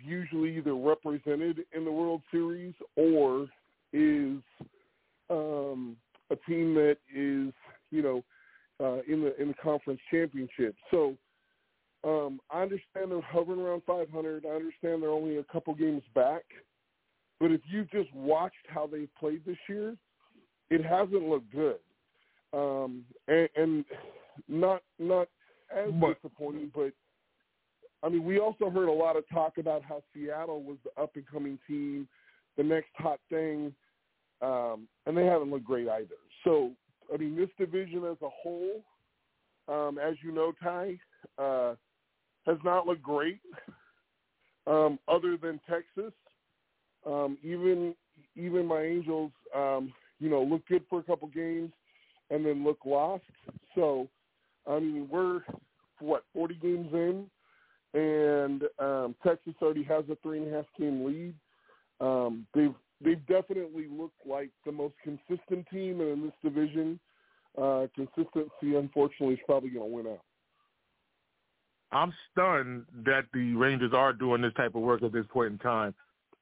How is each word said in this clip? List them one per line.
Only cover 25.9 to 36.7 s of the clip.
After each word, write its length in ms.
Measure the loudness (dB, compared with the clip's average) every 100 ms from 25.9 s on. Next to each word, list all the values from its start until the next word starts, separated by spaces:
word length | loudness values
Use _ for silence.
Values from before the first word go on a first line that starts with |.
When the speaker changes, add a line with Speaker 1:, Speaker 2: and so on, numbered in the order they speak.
Speaker 2:
But 220 | 2 2 2
Speaker 1:
disappointing, 500 | -8 -10 -8 -8 -8
but, 180 | -4 -4 -4 _ _ _ _ _ _ _ _ -20 _
I 80 | -2
mean, 140 | 0
we 160 | 2 2
also 300 | 2 2 0
heard 200 | 2 4
a 40 |
lot 220 | 4 4 2
of 80 | 0
talk 280 | 0 0 0
about 260 | -2 -2
how 180 | -4 -10 -12
Seattle 500 | -10 -8 -6 -6 -8
was 140 | -10 -12
the 180 | -10 -6
up-and-coming 580 | -6 -6 -12 -8 -6 -8 -8
team, 400 | -6 -4 -6 -10 _ _ _ _ -2
the 60 |
next 260 | 0 0 -2 -6
hot 240 | -4 -4 _
thing, 440 | -2 -2 -4 -6 -10 _ _ _ _ _ _
um, 460 | -2 0 -2 -4 -10 _ -2
and 100 | 2
they 100 | 4
haven't 260 | 4 2
looked 140 | -4 -2
great 220 | -2 0
either. 280 | -4 -6 -14 _ -4
So, 280 | 4 4 4